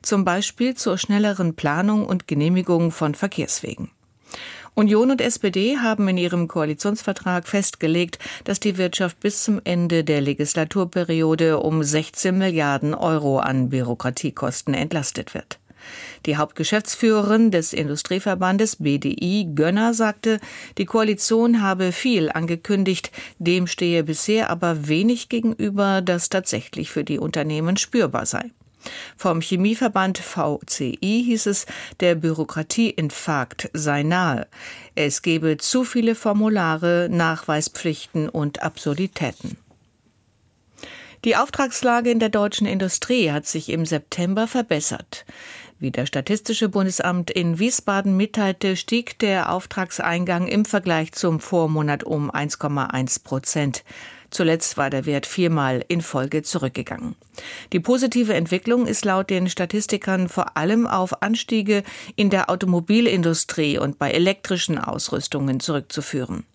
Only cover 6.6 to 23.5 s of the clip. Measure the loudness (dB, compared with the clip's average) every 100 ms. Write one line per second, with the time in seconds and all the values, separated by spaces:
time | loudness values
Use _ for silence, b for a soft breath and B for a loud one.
6.6 | -2 -2 -2 -2 -4 -4 -2 -2 0 0
7.6 | 0 0 0 2 0 -4 B B -4 -2
8.6 | 0 0 -2 0 -2 -2 -2 0 0 0
9.6 | 0 0 2 2 2 2 2 0 -2 0
10.6 | 0 0 0 -2 0 2 4 4 4 4
11.6 | 2 2 2 0 -2 -2 0 2 2 2
12.6 | 2 2 0 0 0 2 2 2 2 2
13.6 | 2 0 -2 -2 -4 -2 -6 -4 -4 -4
14.6 | -4 -2 -2 -2 -4 -6 -10 -12 -12 -18
15.6 | _ B B B B B -2 0 -2 -2
16.6 | -2 0 -2 0 4 4 4 6 6 4
17.6 | 0 -2 -2 -4 -2 -2 0 0 2 2
18.6 | 2 0 0 0 -2 -2 0 0 0 2
19.6 | 2 4 2 2 0 0 0 0 B B
20.6 | B -6 0 2 2 2 2 4 6 4
21.6 | 4 2 0 0 2 2 2 0 -2 -4
22.6 | 0 2 2 0 -4 B B B 2